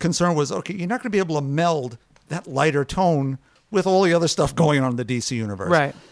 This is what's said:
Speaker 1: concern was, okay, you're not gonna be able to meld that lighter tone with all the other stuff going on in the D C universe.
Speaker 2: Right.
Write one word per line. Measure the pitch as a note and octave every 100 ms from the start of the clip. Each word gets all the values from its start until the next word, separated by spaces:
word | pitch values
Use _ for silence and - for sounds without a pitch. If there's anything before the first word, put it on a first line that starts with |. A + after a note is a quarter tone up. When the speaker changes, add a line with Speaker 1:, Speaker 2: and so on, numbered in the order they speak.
Speaker 1:
concern | E3 E3+ F3
was, | D#3 C#3+
okay, | F#2+ -
you're | - F3
not | B3
gonna | B3
be | G3
able | F3+ D3+
to | C#3
meld | C#3+ E3+ D#3 B2 A#2+ _ _ -
that | E3+ -
lighter | C3+ D#3 C#3+
tone | C3+ - F#3 D#3 C3+ C3+ _ _ _
with | G#3 F#3
all | F#3
the | F#3+
other | E3+ E3
stuff | - C#3+
going | - D#3+ C#3+
on | C3
in | A#2+
the |
D | A#2+ B2
C | - A#2+
universe. | A2 G2 F#2+
Speaker 2:
Right. | E3+ C#3+ - -